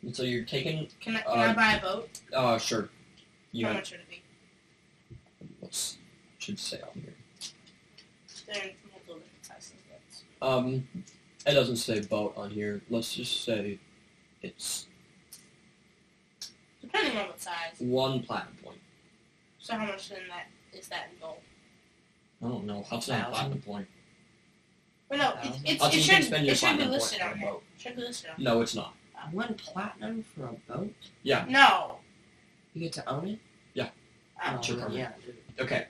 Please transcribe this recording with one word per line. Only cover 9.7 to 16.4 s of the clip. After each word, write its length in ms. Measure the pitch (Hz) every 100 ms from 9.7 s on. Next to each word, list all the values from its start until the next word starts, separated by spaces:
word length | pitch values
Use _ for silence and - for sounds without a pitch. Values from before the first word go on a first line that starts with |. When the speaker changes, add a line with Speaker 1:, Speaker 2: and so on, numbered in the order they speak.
Speaker 2:
of 180 | - -
boats. 340 | - - - - -
Speaker 1:
Um, 440 | 131 127 127 131 131 - - - - - -
it 80 |
doesn't 220 | 143 120 117
say 240 | - 107
boat 340 | 101 107 101 -
on 140 | 101
here. 320 | 104 104 104 -
Let's 240 | 117 117
just 300 | - 120 -
say 340 | - 110 101 98 - - - _ _ _
it's 440 | 185 - - - - - - - _ - - - - _ _ _ _ _ _ _